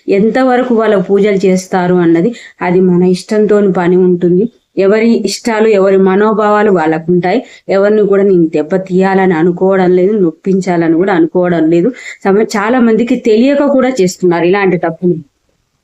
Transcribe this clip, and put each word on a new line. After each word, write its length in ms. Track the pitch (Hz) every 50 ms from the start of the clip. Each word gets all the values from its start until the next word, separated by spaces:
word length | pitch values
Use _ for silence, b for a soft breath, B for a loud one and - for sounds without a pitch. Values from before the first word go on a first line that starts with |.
| B -
ఎంతవరకు 680 | 196 196 208 226 214 262 262 262 247 240 254 247 233
వాళ్ళ 220 | 220 220 214 214
పూజలు 500 | 190 185 - 196 202 196 214 202 185 190
చేస్తారు 480 | 190 185 180 185 - - 185 180 180 180
అన్నది 400 | 180 175 165 165 165 170 240 240 B B B B B 180
అది 180 | 180 180 185
మన 220 | 190 180 180 175 180
ఇష్టంతో 580 | 185 185 180 - - 220 214 214 196 214 208 202 185 180
పని 200 | 190 175 170 180
ఉంటుంది. 520 | 180 185 180 180 170 185 175 180 180 220 233 _ _ _ _ - -
ఎవరి 320 | 196 190 214 220 226 233
ఇష్టాలు, 580 | 233 - 208 202 - - - 240 220 214 220 226
ఎవరి 280 | 214 196 190 196 190
మనోభావాలు 720 | 190 190 190 190 202 208 220 220 202 214 208 208 208 208 214
వాళ్ళకుంటాయి. 720 | 190 175 156 160 160 160 165 165 180 175 175 180 190 254 B B B B B -
ఎవరిని 380 | 185 196 196 208 214 214 208
కూడా 160 | 190 196 196 196
నేను 240 | 202 190 175 165
దెబ్బ 300 | 156 - 151 147 156 190
తీయాలని 580 | 185 185 185 180 185 190 190 190 190 190 185 175
అనుకోవడం 560 | 156 170 175 175 175 190 190 196 190 185 180 185
లేదు, 220 | 185 180 196 220 214
నొప్పించాలని 760 | 185 165 160 _ - 196 190 196 180 196 175 170 170 160 165
కూడా 180 | 160 185 202 196
అనుకోవడం 560 | 165 165 160 - 185 180 180 175 160 156 160
లేదు. 220 | 170 170 170 247 247 B B B B B -
సమ-, 180 | 202 190 208 226
చాలా 380 | 214 - 214 196 220 254 262
మందికి 360 | 240 233 220 214 240 240 262
తెలియక 480 | 247 - 240 214 220 240 269 285 285 294
కూడా 240 | 277 277 262 254 254
చేస్తున్నారు 560 | 262 220 185 180 - - 180 180 170 170 165
ఇలాంటి 320 | 175 190 202 196 190 175 175
తప్పులు. 360 | 175 165 165 - 185 180 165 156 143 _ _ _ _ _ _ _ _ _ _ _